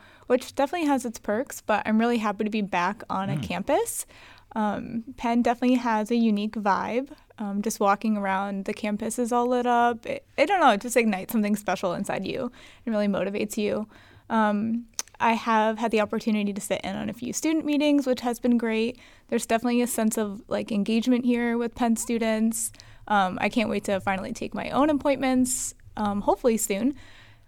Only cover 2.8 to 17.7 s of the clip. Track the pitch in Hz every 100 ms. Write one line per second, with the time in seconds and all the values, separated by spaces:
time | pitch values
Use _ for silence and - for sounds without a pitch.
2.8 | 175 208 - 190 196 151 - 180 208 311
3.8 | 466 - - - - - - 226 214 196
4.8 | - 233 226 - 240 233 240 240 247 254
5.8 | 247 220 214 240 226 208 214 220 202 185
6.8 | 185 226 277 - - - 208 202 214 -
7.8 | 202 208 226 214 196 190 202 196 196 214
8.8 | 214 208 226 220 233 240 240 247 247 240
9.8 | 240 233 - - - - 320 392 269 202
10.8 | 247 247 226 190 - 226 208 208 - 185
11.8 | 190 170 196 - 190 - 240 - - -
12.8 | - 214 208 190 190 208 208 - 208 208
13.8 | 214 - - - - 226 214 208 220 233
14.8 | 240 - - - 233 226 - 220 220 220
15.8 | 233 220 208 226 226 214 208 202 - 190
16.8 | - 202 214 208 247 - 311 320 294